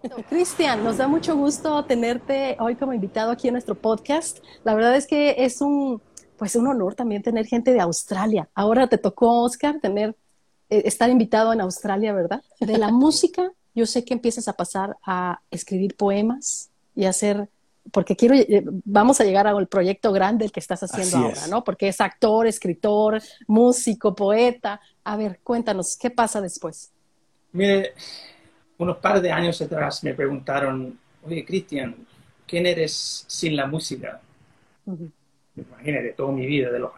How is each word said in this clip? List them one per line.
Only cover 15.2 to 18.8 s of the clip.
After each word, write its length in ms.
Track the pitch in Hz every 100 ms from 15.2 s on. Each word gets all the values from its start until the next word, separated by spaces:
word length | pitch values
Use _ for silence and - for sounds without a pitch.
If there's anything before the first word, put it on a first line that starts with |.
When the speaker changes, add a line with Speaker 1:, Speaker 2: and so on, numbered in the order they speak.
| 180 - _
Speaker 1:
escribir 440 | 175 - 185 196
poemas 760 | - 202 202 220 269 - - - _ _ -
y 80 |
a 60 | 190
hacer, 400 | 185 208 202 208 _ _ _ -
porque 240 | - 175 185
quiero, 180 | 240
eh, 300 | 269 214 202 - 180